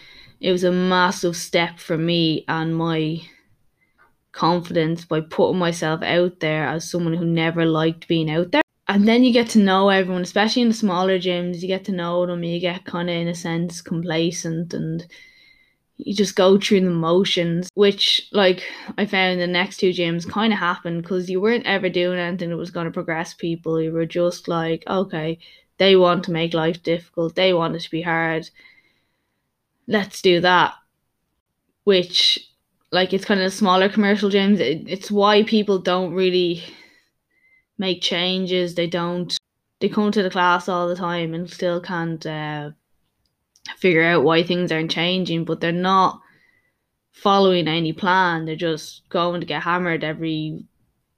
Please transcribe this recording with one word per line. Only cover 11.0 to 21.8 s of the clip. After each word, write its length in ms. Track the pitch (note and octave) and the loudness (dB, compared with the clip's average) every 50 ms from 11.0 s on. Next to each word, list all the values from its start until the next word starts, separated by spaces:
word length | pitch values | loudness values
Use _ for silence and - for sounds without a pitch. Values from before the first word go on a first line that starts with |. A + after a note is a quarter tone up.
| F#3 F#3+ F#3+ F3+ | 2 2 0 0
gyms, 440 | F3 F#3 F3+ F3 F3 F3+ F3+ E3+ | 0 -2 -2 -2 -2 -4 -6 -6
you 60 | F#3 F#3 | -4 -4
get 180 | F#3+ F#3+ F#3+ | -4 -4 -4
to 60 | G3+ | -6
know 340 | F#3+ F3 E3+ E3+ F3 F3 F3+ | -6 -4 -4 -2 0 -2 -2
them, 180 | F3 F3 F3 E3+ | -2 -2 -4 -4
you 160 | E3+ E3+ F3 | -4 -4 -2
get 240 | F3+ F3 F3 F#3 - | -2 -4 -4 -6 -10
kinda, 300 | - - E3+ F3 F3 F3 | -8 -6 -4 -4 -2 -2
in 140 | E3+ E3+ E3+ | -2 -2 -4
a 60 | F3 | -4
sense, 460 | E3+ - E3+ E3 E3+ E3+ F3 E3+ - | -6 -6 -4 -4 -2 -4 -4 -8 -12
complacent, 920 | - - F3+ E3 E3+ F3 D#3 E3 E3 E3+ E3+ - - E3 D#3+ E3 E3+ E3+ - | -10 -6 -6 -6 -4 -2 -2 0 0 -2 -2 -4 -6 -6 -6 -6 -6 -6 -6
and 320 | - D#3 D#3+ D#3+ E3 - - - - - - _ _ _ _ _ _ _ _ _ _ _ _ _ | -6 -6 -4 -6 -8 -8 -12 -20 -20 -20 -20 _ _ _ _ _ _ _ _ _ _ _ _ _
you 180 | - - - G3 | -14 -10 -8 -2
just 220 | G3+ G3+ F#3+ - | 0 0 0 2
go 220 | - F#3 F#3+ G3 G3+ | 4 6 6 6 6
through 240 | G3 - G#3+ F#3+ | 4 2 2 2
the 80 | F#3 F3+ | 2 2
motions, 800 | E3+ E3 E3 D#3+ F3 F#3 G3+ F#3+ - F#3 E3+ E3+ E3+ E3+ F3+ - | 0 0 2 2 2 2 2 2 0 -2 0 0 0 -2 -4 -4
which, 560 | - G3 G3+ G3+ G3 G3+ - - - - - - | 0 2 4 4 4 2 0 0 0 -2 -2 -2
like, 320 | - G#3 G3 F#3 F#3 F3+ - - - - - - - - | 0 2 4 4 2 0 -4 -14 -14 -14 -14 -12 -4 -4
I 80 | G#3 | -4
found 340 | G3+ G3+ F#3+ F#3 F#3 F3+ F3+ | -2 0 0 2 2 0 0
the 60 | F3 | -2
next 320 | F3 F3+ F3 F#3 G3 - - | 0 0 0 -2 -2 -2 0
two 120 | G#3 F#3 | 0 0
gyms 400 | F3+ F3+ F3 E3+ E3+ E3+ E3 - | 2 0 -2 -2 -2 -4 -6 -4
kinda 240 | - G#3 A3 A3+ G#3 | -4 0 0 0 0
happened 460 | G3 F3+ E3+ F#3+ - - F3 E3+ E3+ E3 | 0 0 -2 -4 -4 -6 -6 -6 -6 -6
'cause 240 | E3+ G3 F#3 F3+ F3+ | -4 -4 -4 -4 -2
you 100 | F#3 F#3 | -2 0
weren't 240 | G3 A3 A#3+ A#3 - | 0 2 0 0 0
ever 240 | - G3 F#3+ | 0 -2 0